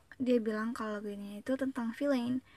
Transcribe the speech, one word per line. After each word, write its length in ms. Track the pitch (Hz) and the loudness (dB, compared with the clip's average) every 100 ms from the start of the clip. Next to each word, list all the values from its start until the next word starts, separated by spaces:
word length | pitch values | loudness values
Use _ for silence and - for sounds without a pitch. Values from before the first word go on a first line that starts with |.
| - - | 0 -2
dia 240 | 254 247 | 4 4
bilang 320 | 214 214 220 233 | 4 0 -2 -2
kalau 240 | 220 208 | -4 -4
lagu 120 | 208 | -6
ini 320 | 202 202 208 | -8 -8 -8
itu 80 | 233 269 | -2 0
tentang 360 | 269 254 233 - | 0 -2 -2 0
villain. 440 | 285 254 240 254 - | 2 2 2 -2 -4